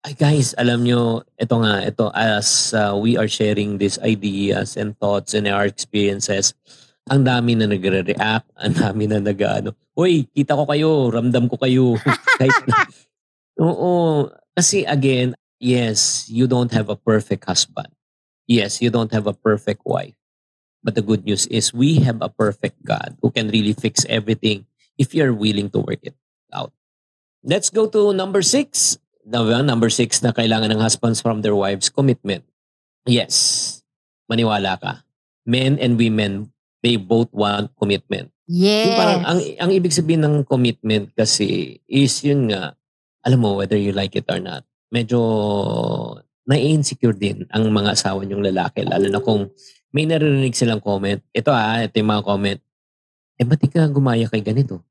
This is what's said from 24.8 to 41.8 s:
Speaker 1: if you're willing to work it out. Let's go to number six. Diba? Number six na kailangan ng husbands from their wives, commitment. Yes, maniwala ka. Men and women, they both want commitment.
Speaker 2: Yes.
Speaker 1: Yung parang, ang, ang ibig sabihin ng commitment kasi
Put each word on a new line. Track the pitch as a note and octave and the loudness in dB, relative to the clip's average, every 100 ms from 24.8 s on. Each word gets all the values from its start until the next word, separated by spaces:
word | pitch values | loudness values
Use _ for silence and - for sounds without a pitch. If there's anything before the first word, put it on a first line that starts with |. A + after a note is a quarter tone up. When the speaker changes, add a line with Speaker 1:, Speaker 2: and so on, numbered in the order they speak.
| _ | _
Speaker 1:
if | _ B2+ | _ -2
you're | C#3+ C#3 | 2 0
willing | A2+ G#2+ G2+ G2+ | 0 0 -2 -2
to | G#2 | -4
work | G2+ A2 | -4 -8
it | - _ _ _ _ | -10 _ _ _ _
out. | - - _ _ _ _ _ _ _ | -12 -12 _ _ _ _ _ _ _
Let's | B2 F#3 - | -4 -2 0
go | G#3 A3 | 0 0
to | G#3+ G#3 | 2 2
number | F#3+ F#3+ G3 | 2 0 0
six. | F3+ C4+ C#4+ - - - _ _ | 2 0 0 -2 -2 -2 _ _
Diba? | G#2 A#2+ A2 A#2 | -6 -2 2 2
Number | C#3+ A#2 A2+ | 2 2 2
six | A2 A#2+ - | 2 0 0
na | A#2+ | 0
kailangan | A2+ A2+ A2 A2 | 0 0 0 0
ng | G#2+ | 0
husbands | A2+ - A#2 A2 | 0 0 -2 0
from | A#2 G#2+ | -2 -2
their | G#2+ | 0
wives, | G#2 G2 G2 - | 0 0 -2 -4
commitment. | - C#3 B2+ G2 F#2 - _ _ _ _ _ | 0 0 0 -2 -6 -8 _ _ _ _ _
Yes, | - A#2+ - - - - - - _ _ _ _ | 0 0 0 0 0 -2 -6 -12 _ _ _ _
maniwala | _ A#2 A#2 G#2 G2 F2+ | _ 0 0 0 -2 -4
ka. | G2 F#2 _ _ _ _ | -6 -10 _ _ _ _
Men | - B2 C3 C#3+ | -2 0 2 0
and | B2 A#2 | 0 2
women, | A2+ G#2+ G#2 G2 G#2 _ _ _ | 2 2 -2 -4 -10 _ _ _
they | A#2+ A#2 | -2 -2
both | F#2 A2+ A#2 | 0 0 0
want | G#2 G#2 G2+ G2+ _ | 0 -2 0 -4 _
commitment. | G2+ G2 - G2 F#2 _ _ | -2 -2 -2 -8 -8 _ _
Speaker 2:
Yes. | F3 G3 G#3+ A3+ | 2 2 4 2
Speaker 1:
Yung | A3+ | 2
parang, | - F#3 F3 | 2 2 0
ang, | F3 - - | -2 -2 -4
ang | F3 | 0
ibig | F#3+ F3 | 2 2
sabihin | D#3 D#3+ E3 | 0 0 2
ng | D3+ D3 C3+ | 2 0 0
commitment | C3 B2 A2+ A2 G#2+ G2 | 2 2 0 -2 -2 -2
kasi | - A2 - G2+ F#2+ C#2+ - | -2 0 0 0 -2 -6 -12